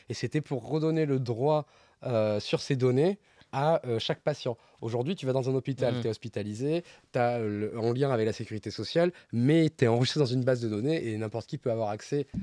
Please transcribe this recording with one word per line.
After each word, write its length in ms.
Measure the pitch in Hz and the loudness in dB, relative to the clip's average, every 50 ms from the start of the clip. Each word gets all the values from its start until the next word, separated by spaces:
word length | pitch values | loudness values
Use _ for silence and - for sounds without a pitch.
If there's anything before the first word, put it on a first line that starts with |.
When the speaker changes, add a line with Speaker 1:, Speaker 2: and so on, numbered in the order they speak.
| - - | -12 -10
Speaker 1:
et 40 | 117 | -8
c'était 280 | - - 117 - 151 | -6 -4 -2 -2 -2
pour 260 | 147 - 143 123 107 | -2 -2 -4 -6 -4
redonner 380 | 113 143 156 156 160 160 160 160 | -4 -2 0 0 0 2 2 2
le 140 | 143 135 131 | 2 2 0
droit, 460 | 127 117 117 107 131 151 156 151 143 - _ _ _ _ _ _ - | 0 -2 -2 0 2 2 2 2 0 -4 _ _ _ _ _ _ -4
euh, 340 | 127 123 110 107 107 104 104 | 0 2 2 2 2 2 0
sur 180 | - - - - | -2 -2 -4 -4
ces 140 | - - 143 | -2 -2 0
données 420 | 127 127 127 123 131 151 185 202 - _ _ _ - - _ - | 2 2 4 4 4 4 2 2 -2 _ _ _ -20 -16 _ -4
à, 260 | 127 143 156 165 156 - | 0 2 2 2 2 0
euh, 100 | 127 117 113 | -2 -2 -2
chaque 200 | - - 156 - | -2 -2 -4 -4
patient. 360 | - 156 147 - - 131 117 - _ _ _ _ | -2 -4 -4 -2 -4 -6 -6 -6 _ _ _ _
Aujourd'hui, 340 | - 117 113 120 123 151 196 | -6 -4 -2 -2 -2 -2 -4
tu 100 | - - | -4 -2
vas 60 | 131 | 0
dans 160 | 127 135 127 131 | 0 0 0 0
un 40 | 131 | 0
hôpital, 380 | 131 123 - 135 - 131 123 123 | -2 -2 -4 -2 0 0 0 0
Speaker 2:
Mhm. 80 | 123 | 0
Speaker 1:
t'es 80 | 113 113 | -2 -4
hospitalisé, 760 | 107 - - 113 - 110 101 107 104 110 131 147 160 170 170 - - - _ _ - | -4 -6 -8 -8 -8 -6 -6 -6 -6 -4 -2 -2 -2 -2 -4 -8 -14 -20 _ _ -2
t'as, 240 | 127 120 120 120 120 | 0 2 2 0 0
euh, 300 | 113 107 104 104 107 107 | -2 -2 -2 -2 -4 -4
le, 80 | 101 117 | -4 -2
en 140 | 110 117 120 | 0 0 2
lien 160 | 127 143 139 | 2 2 2
avec 140 | 131 113 110 | 2 2 2
la 80 | 110 104 | 0 0
sécurité 380 | - 113 - 110 107 - 107 | -2 -6 -8 -8 -8 -8 -8
sociale, 420 | - - 107 - - 165 170 180 175 - - _ | -8 -8 -6 -2 0 2 2 2 0 -4 -10 _
mais 380 | - 117 120 135 156 165 160 156 | -2 2 4 4 6 6 4 2
t'es 180 | - - 123 | 2 4 4
enregistré 320 | 113 113 120 127 123 - 156 | 6 6 4 2 2 2 2
dans 60 | 143 | 2
une 180 | 117 123 131 120 | 2 2 0 2
base 160 | 127 131 120 | 2 2 2
de 80 | 117 | 0
données 400 | 113 107 104 117 143 160 165 - 113 | -2 -2 -2 0 0 -2 -2 -2 -4
et 60 | 107 | -4
n'importe 300 | 107 110 107 104 113 - | -4 -4 -4 -6 -6 -8
qui 100 | - - | -8 -8
peut 140 | 143 - 127 | -6 -4 -2
avoir 180 | 113 113 110 104 | -2 -2 -2 -2
accès, 360 | 104 107 - - 143 147 139 - - - | -4 -6 -6 -4 -4 -4 -4 -4 -6 -8